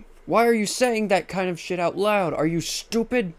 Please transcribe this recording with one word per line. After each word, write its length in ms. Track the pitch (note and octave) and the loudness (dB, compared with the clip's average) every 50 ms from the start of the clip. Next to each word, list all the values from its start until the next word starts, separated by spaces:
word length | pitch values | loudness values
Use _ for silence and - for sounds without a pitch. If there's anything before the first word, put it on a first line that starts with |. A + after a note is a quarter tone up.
| - - - - - | -6 -12 -20 -20 -6
Why 220 | - D#3+ G#3+ A#3 | 0 2 4 4
are 60 | A#3 A#3 | 4 4
you 120 | A3 G#3 | 2 0
saying 440 | F3+ - - B3+ B3 A#3 A3 G#3+ F#3+ | -2 0 0 0 0 2 0 2 2
that 180 | G3+ F3+ D#3+ | 2 2 0
kind 220 | - F3 F#3+ F#3 F#3 | -2 -4 -2 -2 -2
of 100 | F3 E3 | -4 -6
shit 200 | - - F3+ F3 | -6 -6 -4 -2
out 180 | F3 E3 - | -2 -2 0
loud? 360 | E3+ G3 G#3+ G#3 G3+ F#3 D#3 C#3 | 0 0 2 2 2 0 0 0
Are 140 | - D3 | 0 0
you 140 | E3 E3+ E3 | 0 0 -2
stupid? 720 | D3+ - - - - - - A#3 A3 - B3 B3 G#3 F3 E3 | -2 -4 -6 -8 -8 -4 -2 -2 -2 0 0 -2 -2 -2 -6